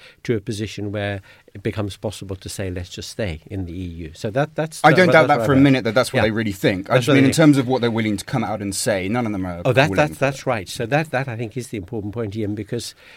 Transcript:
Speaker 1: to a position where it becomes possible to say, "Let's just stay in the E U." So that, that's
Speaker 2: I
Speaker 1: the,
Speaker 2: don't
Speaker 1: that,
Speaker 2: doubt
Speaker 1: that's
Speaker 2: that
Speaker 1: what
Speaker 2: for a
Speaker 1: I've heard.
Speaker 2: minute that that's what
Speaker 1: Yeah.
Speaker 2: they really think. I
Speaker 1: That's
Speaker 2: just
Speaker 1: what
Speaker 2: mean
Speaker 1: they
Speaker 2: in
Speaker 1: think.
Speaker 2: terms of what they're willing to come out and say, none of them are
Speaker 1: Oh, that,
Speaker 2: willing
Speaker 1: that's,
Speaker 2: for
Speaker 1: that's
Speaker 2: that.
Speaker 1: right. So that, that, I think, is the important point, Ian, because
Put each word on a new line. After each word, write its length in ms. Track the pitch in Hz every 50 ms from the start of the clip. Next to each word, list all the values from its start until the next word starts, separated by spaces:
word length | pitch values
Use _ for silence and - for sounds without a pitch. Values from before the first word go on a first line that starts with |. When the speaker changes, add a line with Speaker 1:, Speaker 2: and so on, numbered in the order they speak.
| - - - _ -
Speaker 1:
to 120 | - 120
a 60 | 101
position 500 | - 117 107 101 110 101 - 101 104 101
where 300 | 101 104 101 101 101 98 - - - _ _ _ -
it 100 | 101 -
becomes 320 | 113 - 110 104 98 -
possible 380 | - - 104 - - 101 95 95
to 140 | - - 101
say, 200 | - - 98 92
"Let's 200 | 90 92 90 -
just 200 | - 104 98 -
stay 300 | - - 110 90 80 80 -
in 180 | - 98 95 92
the 60 | 85
E 140 | 85 92 92
U." 260 | 87 82 82 85 73 80
So 160 | - - 107
that, 220 | 95 135 151 - -
that's 280 | 147 156 156 - - -
Speaker 2:
I 60 | 156
Speaker 1:
the, 60 | 156
Speaker 2:
don't 100 | 180 185
Speaker 1:
that, 60 | - -
Speaker 2:
doubt 140 | 160 143
Speaker 1:
that's 0 | 139
Speaker 2:
that 100 | 147 127
Speaker 1:
what 60 | 110
Speaker 2:
for 80 | 143 135
a 20 |
Speaker 1:
I've 40 | 135
heard. 40 | 139
Speaker 2:
minute 200 | 143 131 127 98
that 100 | 113 104
that's 160 | 127 117 -
what 80 | - 127
Speaker 1:
Yeah. 40 | 107
Speaker 2:
they 80 | 113
really 200 | 104 113 113 104
think. 380 | 98 - - 127 98 92 98 -
I 60 | 120
Speaker 1:
That's 100 | 131 120
Speaker 2:
just 20 |
Speaker 1:
what 60 | 151 139
Speaker 2:
mean 80 | 139 135
Speaker 1:
they 40 | 131
Speaker 2:
in 40 | -
Speaker 1:
think. 20 |
Speaker 2:
terms 200 | 127 - 147 143
of 100 | 135 120
what 140 | 123 131 120
they're 80 | 120 120
willing 280 | 110 113 110 107 101
to 80 | 92 -
come 180 | - - 117 113
out 180 | 95 110 104
and 140 | 101 101 95
say, 320 | - - 120 104 92 92
none 180 | 95 117 123 120
of 60 | 107
them 140 | 104 92 92
are 160 | 90 87 87 -
Speaker 1:
Oh, 60 | 131 113
that, 160 | 131 143 151
Speaker 2:
willing 60 | 95
Speaker 1:
that's, 180 | 147 151 151 156
Speaker 2:
for 60 | -
Speaker 1:
that's 180 | 135 139 139 -
Speaker 2:
that. 60 | -
Speaker 1:
right. 220 | 135 120 104 87 -
So 160 | - - 117
that, 240 | 110 139 151 160 156
that, 160 | - 127 135
I 80 | 131 113
think, 180 | 113 120 107 -
is 120 | 127 117 -
the 80 | 120
important 360 | 104 90 - 120 107 98 104 98
point, 220 | 120 113 101 101
Ian, 180 | 113 104 101 104
because 400 | 107 101 - 120 117 - - - _ - - -